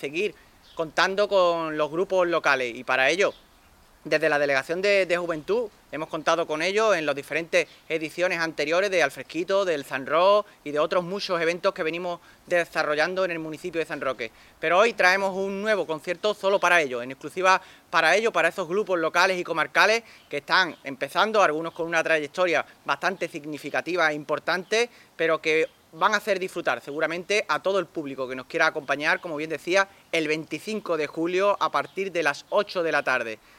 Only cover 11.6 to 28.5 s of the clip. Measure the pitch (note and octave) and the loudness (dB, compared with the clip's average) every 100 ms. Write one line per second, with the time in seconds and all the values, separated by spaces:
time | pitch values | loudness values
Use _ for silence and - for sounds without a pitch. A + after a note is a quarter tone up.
11.6 | G3 F#3 D#3+ E3 F3+ E3+ - - - F3 | -2 -2 -4 -4 -6 -8 -12 -20 -2 -2
12.6 | E3 F3 D3 D3+ D#3+ F#3 F#3+ E3 D#3+ D3+ | 0 -2 0 0 0 0 -2 -4 -8 -10
13.6 | F3+ E3 D#3 D3+ C3 B2 A2+ - - _ | -8 -6 -4 -4 -4 -4 -8 -12 -20 _
14.6 | D#3+ F3 A3+ - F3+ G3 G3 F#3+ G3 G3 | 2 4 4 4 4 4 2 -2 -4 -4
15.6 | G#3+ G#3 D3+ D#3 F3 F3 G#3+ G3+ F#3+ G3 | -2 -2 -2 -6 -6 -4 -2 -2 0 2
16.6 | F3 F3 C#3+ B2 B2 C3+ D3+ F#3+ F#3 F#3+ | 4 4 2 -2 -6 -10 -10 0 4 4
17.6 | - - _ E3+ D#3+ F#3+ A3+ F3 E3 F3+ | 2 -20 _ 2 4 4 2 2 2 0
18.6 | E3 F#3+ G#3+ F3+ D#3+ F3 F#3 F#3 E3 D#3+ | -4 -2 0 0 0 2 2 2 -4 -2
19.6 | D3 E3 F#3+ A3+ A3+ - - C#3+ - E3+ | 0 4 4 4 -2 -16 -10 -10 0 2
20.6 | F3+ B2 C#3 C3+ C#3 E3+ G#3 G#3+ F3+ D3+ | 2 -4 -12 -8 -4 0 2 4 2 2
21.6 | E3 - E3 E3+ D#3+ D#3+ D3 - F#3 D3+ | -4 -6 -2 0 2 0 0 -2 0 0
22.6 | - - - C#3 F3 F#3+ E3+ - D3 D3 | -2 -8 -6 -4 -2 -4 -6 -8 -10 -10
23.6 | D3 C#3 D3 F3+ D#3+ D3+ C#3+ C#3+ - E3+ | -6 -6 -2 0 0 0 -4 -4 -2 -4
24.6 | F#3 G#3+ A#3+ - - - E3 D#3 D#3+ D#3 | -2 0 0 -6 -16 -4 0 0 0 0
25.6 | D#3 _ _ D#3+ F#3 G#3 A3 F#3+ F#3 F3+ | 0 _ _ -2 0 0 0 -2 -4 -6
26.6 | D#3 B2 - D3 D#3 E3+ F3+ G#3 G#3+ D3+ | -4 -4 -4 -4 -4 -4 -2 -2 0 -2
27.6 | F#3 G3 F3 - C#3+ C3 B2+ C3 B2 | 0 -2 -2 -6 -8 -6 -8 -8 -6